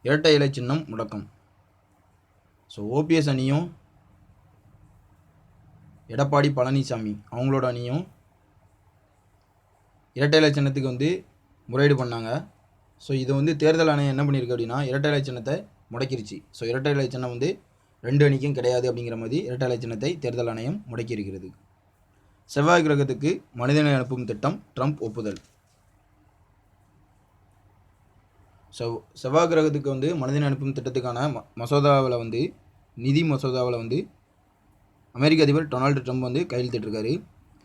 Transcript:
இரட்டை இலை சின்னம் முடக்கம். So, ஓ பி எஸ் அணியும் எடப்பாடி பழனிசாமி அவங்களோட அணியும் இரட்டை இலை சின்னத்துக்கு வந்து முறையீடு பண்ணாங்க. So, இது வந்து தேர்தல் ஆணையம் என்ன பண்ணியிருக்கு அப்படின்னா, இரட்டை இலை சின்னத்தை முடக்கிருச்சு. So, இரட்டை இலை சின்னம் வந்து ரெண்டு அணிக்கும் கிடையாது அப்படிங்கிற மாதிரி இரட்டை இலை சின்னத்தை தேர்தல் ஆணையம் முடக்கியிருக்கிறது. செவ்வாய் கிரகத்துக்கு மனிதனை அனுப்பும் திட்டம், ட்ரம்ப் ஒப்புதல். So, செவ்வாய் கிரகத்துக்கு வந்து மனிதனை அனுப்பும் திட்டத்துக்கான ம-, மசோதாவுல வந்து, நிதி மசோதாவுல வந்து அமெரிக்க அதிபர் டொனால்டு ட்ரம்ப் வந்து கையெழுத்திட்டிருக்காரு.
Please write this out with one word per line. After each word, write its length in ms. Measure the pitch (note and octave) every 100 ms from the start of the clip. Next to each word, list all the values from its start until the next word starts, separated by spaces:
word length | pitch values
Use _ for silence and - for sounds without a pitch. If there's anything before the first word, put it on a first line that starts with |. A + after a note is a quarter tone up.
இரட்டை 320 | B2 D3+ D#3+
இலை 140 | D3 C#3
சின்னம் 320 | A#2 B2 D#3 -
முடக்கம். 400 | A2 A2 G#2 G2 _ _ _ _ _ _ _ _ _ _ _ _ _ -
So, 200 | - G#2
ஓ 160 | C3+
பி 100 | D#3
எஸ் 140 | E3 C#3+
அணியும் 480 | C3 C3 D3 F3 - _ _ _ _ _ _ _ _ _ _ - _ _ _ _ _ _ _ _ - - - -
எடப்பாடி 420 | C3 C#3 C#3+ C#3+
பழனிசாமி 640 | C#3 B2+ C3+ C3 A#2 G#2+ G#2 -
அவங்களோட 340 | A#2+ C3 C3+
அணியும் 440 | B2+ A#2+ A#2+ D3 F#3 _ _ _ _ _ _ _ _ _ _ _ _ _ _ _ _ _ _ _ _
இரட்டை 280 | B2+ D3 D#3
இலை 100 | D#3
சின்னத்துக்கு 440 | C#3+ C#3 C3+ C3
வந்து 160 | B2 D3+ F#3 - _ _ _ -
முறையீடு 360 | C3 C#3+ C3
பண்ணாங்க. 260 | A#2+ A#2 A2+ A#2+ - _ _ _ _ _
So, 200 | - C3+
இது 180 | B2+
வந்து 220 | C#3 D3+ D3+
தேர்தல் 320 | D#3 D#3+ D#3+
ஆணையம் 300 | C#3+ C#3+ C3+
என்ன 40 |
பண்ணியிருக்கு 300 | C#3+ C3+ A#2+
அப்படின்னா, 320 | A#2+ A2+ B2+ C3+
இரட்டை 240 | C#3 D3
இலை 120 | C#3+
சின்னத்தை 320 | C3+ B2 A2+ E3+ - _ -
முடக்கிருச்சு. 460 | A#2+ C3 B2+ G#2 F#2 -
So, 180 | - A#2
இரட்டை 240 | C3 D3
இலை 180 | C#3 C3
சின்னம் 200 | C3 B2
வந்து 300 | A#2+ C3+ G3+ _ _ _ _
ரெண்டு 220 | B2 C#3+
அணிக்கும் 280 | D3 C3+ C#3+
கிடையாது 400 | C3 B2 B2 B2+
அப்படிங்கிற 240 | A#2+ A#2 A2+
மாதிரி 220 | A2+ D3+
இரட்டை 240 | G3 B2+ B2+
இலை 120 | A#2+
சின்னத்தை 380 | A#2 A2 C#3+ E3
தேர்தல் 280 | B2+ A#2+ A#2
ஆணையம் 380 | A2+ A#2+ G#3 C3
முடக்கியிருக்கிறது. 600 | A#2 A#2 G#2+ G2+ F#2+ F#2 - _ _ _ _ _ _ _ _ -
செவ்வாய் 320 | C#3+ D3+ F3
கிரகத்துக்கு 600 | D#3 C#3+ C3+ A#2+ D3 F#3+ -
மனிதனை 400 | B2 B2+ D3+ D3
அனுப்பும் 320 | C3+ B2+ B2+
திட்டம், 400 | A#2 G#2 C3+ G3+ - -
ட்ரம்ப் 220 | C#3 D3
ஒப்புதல். 420 | A2 A2+ G#2+ F#2 - _ _ _ _ _ _ _ _ _ _ _ _ _ _ _ _ _ _ _ _ _ _ _ _ _ _ _ _ _ _ _ _
So, 320 | - A#2 A#2 -
செவ்வாய் 360 | - C3 D#3 E3+
கிரகத்துக்கு 400 | D#3+ D#3 C#3+ C#3
வந்து 280 | C3 D3+ E3+
மனிதனை 300 | C3 C#3+ C#3+
அனுப்பும் 280 | C3+ C3+
திட்டத்துக்கான 440 | C3+ B2 B2+ B2 A#2+ D3+
ம-, 180 | A#2+ - -
மசோதாவுல 640 | A#2 C#3+ C#3+ C#3 C3 A#2+
வந்து, 360 | A2+ A2+ E3+ - _ _ _ -
நிதி 260 | B2+ C#3+
மசோதாவுல 540 | E3 D3 C#3 B2+ B2 A#2+
வந்து 240 | A2+ C#3+ - _ _ _ _ _ _ _ _ _ _
அமெரிக்க 300 | A#2+ D3+ D#3+
அதிபர் 260 | C#3+ D3 D3+
டொனால்டு 320 | C3+ C3+ C#3
ட்ரம்ப் 280 | B2 B2+ B2+
வந்து 120 | B2+
கையெழுத்திட்டிருக்காரு. 840 | - B2 B2 A#2 G#2+ A2 A2 F3+ - _ _ _